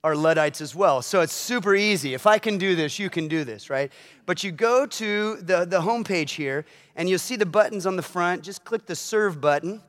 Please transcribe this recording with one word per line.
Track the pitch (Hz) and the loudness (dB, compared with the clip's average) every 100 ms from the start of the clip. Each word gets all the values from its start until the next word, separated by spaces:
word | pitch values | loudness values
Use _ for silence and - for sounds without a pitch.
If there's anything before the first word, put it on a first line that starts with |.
are | 160 | 0
Luddites | 151 156 160 151 143 | 2 4 4 2 -2
as | 151 170 | -12 2
well. | 190 135 | 4 4
So | 113 196 | 2 0
it's | 160 | 0
super | - - 247 190 | -2 -4 -2 2
easy. | 196 208 196 139 | 4 4 0 -2
If | 127 | 0
I | 214 214 | 4 4
can | 226 202 | 2 0
do | 190 175 | 0 2
this, | 151 - | 0 -2
you | 196 | -4
can | 170 156 | -4 -2
do | 160 | -2
this, | 135 107 - | -4 -10 -4
right? | 135 139 - - - - | -2 -2 -6 -20 -16 -6
But | 175 | -4
you | 196 | -4
go | 160 226 247 277 | 0 4 4 2
to | - 220 208 214 214 | -4 -2 0 -2 -4
the, | 175 180 | 0 2
the | 175 180 | 2 0
homepage | 170 233 - 185 147 | 2 -2 0 -2 -2
here, | - 139 139 156 - _ | -4 -4 -4 -6 -20 _
and | - 180 | -6 0
you'll | 185 | 0
see | - | -2
the | 247 | -2
buttons | 196 196 208 208 | 0 4 2 2
on | 185 185 | -2 -4
the | |
front. | - 185 175 180 | -4 -2 -2 -2
Just | 160 196 | -8 -14
click | - 226 - | -8 -8 -6
the | |
serve | 170 - 214 208 151 | -10 -2 0 0 2
button. | 147 147 160 214 | 0 0 -2 -10